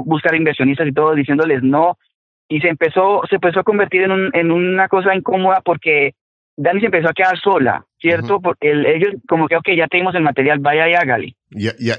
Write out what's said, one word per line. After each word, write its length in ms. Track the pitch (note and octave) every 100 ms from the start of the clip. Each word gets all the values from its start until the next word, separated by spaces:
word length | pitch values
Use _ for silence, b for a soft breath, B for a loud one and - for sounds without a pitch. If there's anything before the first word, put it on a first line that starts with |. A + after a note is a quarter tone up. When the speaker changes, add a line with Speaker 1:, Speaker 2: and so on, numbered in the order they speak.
Speaker 1:
buscar 300 | D#3+ D#3 E3 D#3+
inversionistas 520 | D#3 D3 C3+ C#3 D#3
y 40 |
todo, 200 | C#3 D#3 D#3
diciéndoles 460 | C3+ C#3+ D#3+ C3+
no. 340 | C3 D3 E3+ - _ _ _ _ -
Y 120 | D#3
se 60 | E3+
empezó, 520 | D#3 E3 F#3 F#3+ G3+ -
se 60 | F#3+
empezó 240 | F3+ F3+
a 40 |
convertir 400 | F#3 G#3 G3 F#3
en 80 | F#3+
un, 180 | F#3+ F#3+
en 180 | E3+ E3
una 360 | E3+ F3+ F#3 F#3+
cosa 260 | F#3+ F#3+ F#3+
incómoda 460 | - F#3+ F#3 F#3+
porque 500 | F3+ D#3+ E3 D3 C#3 - _ _ _ -
Dani 220 | D3+ G3
se 80 | A3
empezó 220 | F3 D#3+
a 40 |
quedar 240 | E3 F#3 F3
sola, 460 | G3+ F3+ B2 F2+ - _
¿cierto? 340 | E3 E3+ A#2+ G3+
Speaker 2:
Ujú. 60 |
Speaker 1:
Porque 300 | F3+ - D3+
el, 140 | D3 C#3
ellos 260 | D#3+ G3 - -
como 200 | E3 D#3
que, 80 | E3
"Ok, 120 | F3+ F3
ya 120 | G3
tenemos 260 | F3+ F#3 F3
el 60 |
material, 360 | D3+ C#3 C3+ D3
vaya 280 | C#3+ D3+ E3
y 40 |
hágale". 420 | F3 D3 A#2 D2+ - _
Speaker 2:
Ya, 200 | G#2 G#2+ -
ya, 160 | A#2